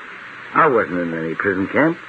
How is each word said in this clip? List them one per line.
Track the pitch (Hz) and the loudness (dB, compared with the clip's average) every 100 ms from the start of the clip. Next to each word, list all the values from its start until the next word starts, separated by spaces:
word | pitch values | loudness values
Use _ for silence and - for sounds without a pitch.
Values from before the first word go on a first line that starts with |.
| - - - - - - | -16 -16 -16 -16 -4 4
I | 160 | 4
wasn't | 120 98 90 | 4 2 0
in | 87 | -2
any | 82 80 80 | -4 -4 -4
prison | 101 95 95 | -2 0 0
camp. | 104 156 - | 2 2 2